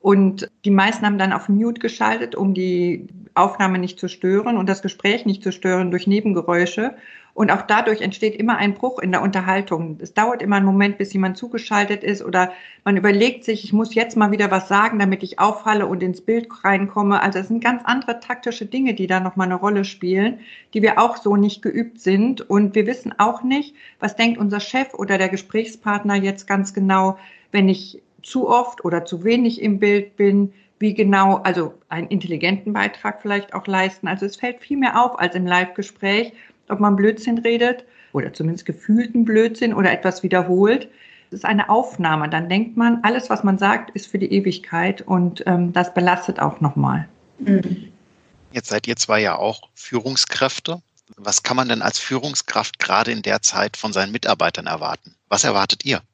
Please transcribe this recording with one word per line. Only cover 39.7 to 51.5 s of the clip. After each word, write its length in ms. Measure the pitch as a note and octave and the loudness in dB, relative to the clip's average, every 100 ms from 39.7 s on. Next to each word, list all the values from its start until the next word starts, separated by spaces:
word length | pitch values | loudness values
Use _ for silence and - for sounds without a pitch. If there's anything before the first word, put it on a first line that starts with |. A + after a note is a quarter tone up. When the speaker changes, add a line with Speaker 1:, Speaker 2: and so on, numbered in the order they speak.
Speaker 1:
oder 160 | G3+ F#3 | 2 2
etwas 320 | - F#3 F3+ | 2 0 -2
wiederholt. 680 | F#3 F#3 F3+ F3+ G3+ C4 - _ - - _ | 0 2 2 4 4 4 -2 _ -20 -20 _
Es 80 | G3+ | -8
ist 60 | |
eine 240 | - G#3 - | -2 0 2
Aufnahme. 600 | A3 B3+ - E3+ D#3 D3+ | 2 0 -2 0 0 0
Dann 200 | D#3+ E3+ | -2 0
denkt 280 | F#3+ A3+ - | 0 0 0
man, 240 | A#3 A#3 | 2 4
alles, 260 | G#3+ B3 B3 | 2 0 -2
was 160 | G#3 | 0
man 140 | G3+ F#3+ | 2 2
sagt, 320 | G3 A3+ - | 2 0 -4
ist 160 | G3 - | -12 -6
für 120 | G3+ | -4
die 140 | F#3+ | 0
Ewigkeit 720 | G3 G3 F3+ - E3+ F3+ F#3+ | 0 0 -4 -6 -4 -2 -4
und, 400 | - F#3 F3 F3 - | 0 2 2 0 0
ähm, 260 | F3+ F3 | 2 2
das 200 | F3 F3+ | 0 0
belastet 480 | - F3+ F3+ - F3+ | 2 2 2 -2 -2
auch 200 | D3+ - | -2 0
nochmal. 480 | D3+ C#3+ C#3 C#3 D#3 _ _ _ | -2 0 0 0 -4 _ _ _
Speaker 2:
Mhm. 540 | G#3+ F#3+ E3+ F3+ - - _ _ _ _ _ | 0 0 0 -6 -8 -20 _ _ _ _ _
Speaker 3:
Jetzt 160 | B2+ - | -10 -4
seid 180 | G#2+ A#2 | -4 -4
ihr 100 | A#2+ | -4
zwei 240 | - G#2+ | 0 0
ja 160 | G#2 E2+ | 2 0
auch 240 | G#2 A2 - | -2 -4 -14
Führungskräfte. 1080 | - - B2 A#2 C3 - - C3 - - E3+ _ _ _ - | -20 -6 -4 -2 -2 -2 -2 -2 -4 -10 -10 _ _ _ -12
Was 260 | G#2 G2+ | -2 -2
kann 140 | - | 0